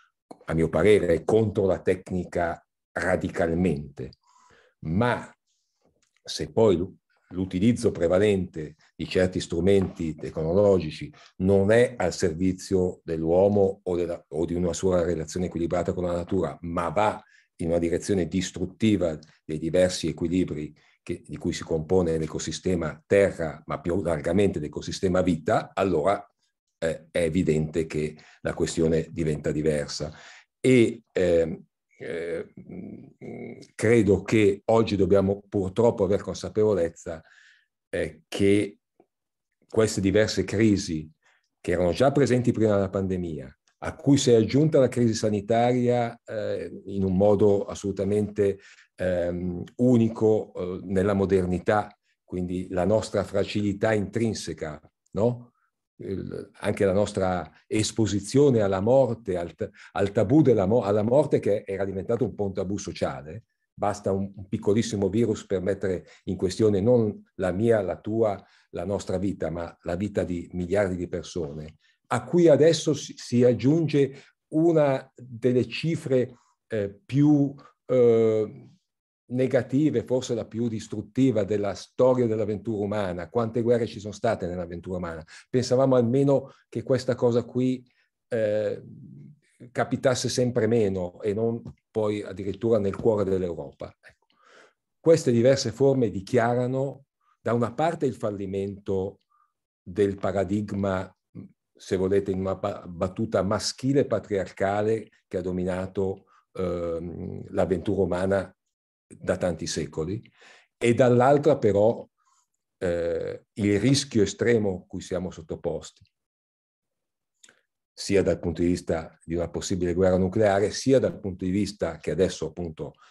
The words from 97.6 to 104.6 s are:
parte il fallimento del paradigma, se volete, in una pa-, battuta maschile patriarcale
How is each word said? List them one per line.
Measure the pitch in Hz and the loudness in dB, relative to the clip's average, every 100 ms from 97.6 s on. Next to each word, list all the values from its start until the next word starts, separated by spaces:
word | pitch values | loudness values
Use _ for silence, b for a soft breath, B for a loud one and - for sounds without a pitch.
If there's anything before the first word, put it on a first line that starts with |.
| 113 | 0
parte | - 160 160 143 | 0 -2 0 -2
il | 104 | -2
fallimento | 110 101 98 98 101 101 - 95 95 - _ _ _ _ _ _ | -6 -4 -6 -4 -4 -6 -4 -2 -4 -8 _ _ _ _ _ _
del | - 90 101 98 | -6 0 0 0
paradigma, | 98 95 92 104 104 98 98 92 95 _ _ - - _ _ _ | -4 -2 -2 -2 -4 -4 -2 -2 -6 _ _ -20 -20 _ _ _
se | - 95 | -6 -2
volete, | 95 98 101 | 0 0 0
in | 92 | -4
una | 95 95 | -4 -4
pa-, | 101 - - | -6 -8 -12
battuta | 85 95 104 113 104 | -6 -6 -4 -2 -2
maschile | 95 107 - - 131 139 123 | 0 -2 -4 -6 -2 0 0
patriarcale | 107 - 101 87 - | -2 -2 -4 -4 -4